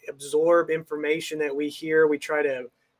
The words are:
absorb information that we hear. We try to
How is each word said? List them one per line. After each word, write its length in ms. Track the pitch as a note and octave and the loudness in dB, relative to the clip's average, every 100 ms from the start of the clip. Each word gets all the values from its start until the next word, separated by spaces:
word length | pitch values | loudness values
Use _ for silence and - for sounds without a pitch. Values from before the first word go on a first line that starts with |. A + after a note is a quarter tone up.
| - | -14
absorb 640 | C#3 C#3+ D3+ E3 E3+ D#3+ | -16 -2 2 4 4 4
information 680 | D#3+ D#3+ D3+ D3 D#3+ - D#3 | -4 -4 -6 -2 -2 -4 -4
that 160 | D3 C#3 | -4 -2
we 140 | D3 | -6
hear. 380 | C3+ D#3+ D#3 D#3 | -6 0 4 4
We 100 | D3 | 2
try 240 | - D3+ | -2 -2
to 300 | C#3+ B2+ B2 _ _ _ | -2 -4 -10 _ _ _